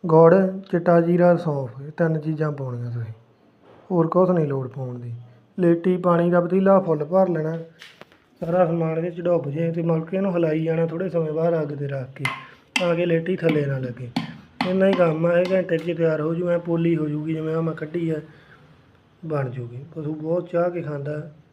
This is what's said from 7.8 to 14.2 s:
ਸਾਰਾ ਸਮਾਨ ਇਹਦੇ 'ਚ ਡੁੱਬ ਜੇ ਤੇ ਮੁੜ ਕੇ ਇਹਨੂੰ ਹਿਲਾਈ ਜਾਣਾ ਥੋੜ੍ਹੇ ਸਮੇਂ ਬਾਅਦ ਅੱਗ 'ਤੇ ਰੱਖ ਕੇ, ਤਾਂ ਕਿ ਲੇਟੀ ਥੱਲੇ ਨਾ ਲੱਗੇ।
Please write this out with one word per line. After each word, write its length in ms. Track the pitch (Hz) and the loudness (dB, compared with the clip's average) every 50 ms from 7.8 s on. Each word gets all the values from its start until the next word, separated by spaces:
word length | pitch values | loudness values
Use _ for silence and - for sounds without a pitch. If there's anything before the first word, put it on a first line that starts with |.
| - - - _ - _ _ _ _ _ _ _ | -20 -20 -20 _ -20 _ _ _ _ _ _ _
ਸਾਰਾ 240 | 180 160 165 185 180 | -6 -2 2 2 2
ਸਮਾਨ 320 | 160 165 170 165 160 160 | 2 2 0 0 0 -2
ਇਹਦੇ 120 | 165 165 180 | -2 -4 -4
'ਚ 100 | 165 175 | -6 -4
ਡੁੱਬ 280 | 170 175 175 165 139 139 | 0 2 2 2 0 -2
ਜੇ 220 | 139 160 170 165 | -4 -2 -2 -2
ਤੇ 100 | 165 170 | -2 -2
ਮੁੜ 220 | 165 170 165 160 160 | 0 0 0 0 -2
ਕੇ 120 | 165 190 | -4 -4
ਇਹਨੂੰ 160 | 190 196 196 175 | -2 -2 0 0
ਹਿਲਾਈ 300 | 175 165 156 156 160 160 | 0 0 0 0 0 0
ਜਾਣਾ 220 | 165 160 160 165 | 0 0 0 0
ਥੋੜ੍ਹੇ 220 | 165 156 170 185 185 | -2 -2 -4 -6 -4
ਸਮੇਂ 220 | 165 170 160 156 151 | -2 -2 -2 -2 -2
ਬਾਅਦ 280 | 160 160 170 170 160 | 0 0 0 0 0
ਅੱਗ 100 | 151 143 | -2 -4
'ਤੇ 160 | 147 139 143 | -6 -8 -6
ਰੱਖ 240 | 139 135 135 127 - - | -6 -6 -8 -10 -12 -12
ਕੇ, 80 | - 139 131 - - - - - _ _ _ _ - | -8 -8 -8 -8 -8 -14 -20 -20 _ _ _ _ -2
ਤਾਂ 140 | 185 175 170 | -2 0 0
ਕਿ 100 | 165 175 | 0 0
ਲੇਟੀ 300 | 175 165 165 165 175 190 | 0 0 0 0 -2 -4
ਥੱਲੇ 300 | 170 165 165 156 151 143 | 0 0 0 0 0 0
ਨਾ 120 | 139 139 131 | -2 -4 -4
ਲੱਗੇ। 300 | 131 123 120 123 127 117 - - | -6 -8 -10 -12 -14 -10 -8 -8